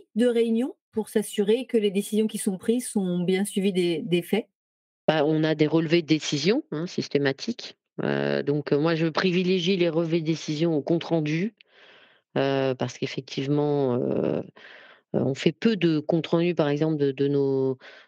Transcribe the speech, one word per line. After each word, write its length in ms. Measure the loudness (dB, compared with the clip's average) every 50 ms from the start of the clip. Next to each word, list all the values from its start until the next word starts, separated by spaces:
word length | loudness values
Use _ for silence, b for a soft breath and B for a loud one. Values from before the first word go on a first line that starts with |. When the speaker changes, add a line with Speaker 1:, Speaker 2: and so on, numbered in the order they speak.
| -4 _ -2
Speaker 1:
de 120 | 0 2 2
réunions 480 | 4 2 2 2 2 0 0 -2 -6 _ _ _ -6
pour 160 | -6 -6 -2
s'assurer 560 | -2 -2 -2 -2 -2 -2 2 2 2 2 0
que 100 | 0 -2 0
les 140 | 0 2
décisions 360 | 0 0 -4 -2 0 0 0 0
qui 100 | -2 -4
sont 200 | -4 -4 -4 -4
prises 300 | -2 0 0 0 0 -4
sont 320 | -4 -2 -2 0 -2 -2
bien 240 | 0 0 0 0 0
suivies 300 | -2 -2 -2 0 0 2
des, 280 | 2 0 0 0 -2
des 200 | -2 0 -2 -2
faits ? 260 | 0 0 -2 -2 -2 _ _ _ _ _ _ _ _ _ _ _ -2 0
Speaker 2:
Bah, 160 | 2 2 4
on 200 | 2 2 2 2
a 100 | 2 2
des 140 | 2 2 2
relevés 340 | 4 2 2 4 2 2
de 60 | 2 2
décision, 560 | 0 0 0 -2 -2 0 2 2 0 0 0 -4
hein, 160 | -6 -6 -6 -6
systématiques. 920 | -6 -6 -6 -2 0 0 2 2 0 -2 -6 -8 -8 -8 -10 -18 -18 _ _ _ _ -6 -4
Heu, 380 | -2 -2 0 0 0 -2 -2
donc, 320 | 0 0 -2 -2 0 0 0
heu, 60 | 2
moi, 160 | 2 2 0
je 100 | 0 0
privilégie 720 | -2 -2 0 0 0 2 2 2 2 0 0 0 0 0 2
les 100 | 2 0
relevés 320 | 2 0 0 0 0 0
de 60 | 0
décision 500 | 0 -2 -2 -2 -4 -2 0 0 0 0
au 60 | 0
compte 220 | 0 0 0 0 0
rendu, 500 | 0 -2 0 0 0 -2 -2 -2 -4 -6 _ b b b b b b b b b b b b b b -2 -2
heu, 360 | 0 0 0 0 0 0 0 -2
parce 200 | -4 -6 -6 -6
qu'effectivement, 1000 | -8 -8 -6 -8 -10 -8 -6 -6 -2 0 0 0 2 0 0 0 0 0 0 0
heu, 440 | 0 -2 -2 0 0 0 -2 -2
heu, 20 | -6 -8 -14 B B B B B B B B B B B -2
on 220 | -2 0 0 -2
fait 160 | 0 0 -2
peu 240 | 0 0 0 0 0
de 240 | 2 2 2 2 2
comptes 260 | 0 0 0 0 0
rendus, 300 | 0 0 2 2 2 2
par 140 | 2 2 2
exemple, 280 | 2 0 0 0 0 0
de, 140 | 0 0
de 160 | 0 0 0 0
nos, 500 | 2 2 0 0 0 0 0 -2 -2 -4 B B B B B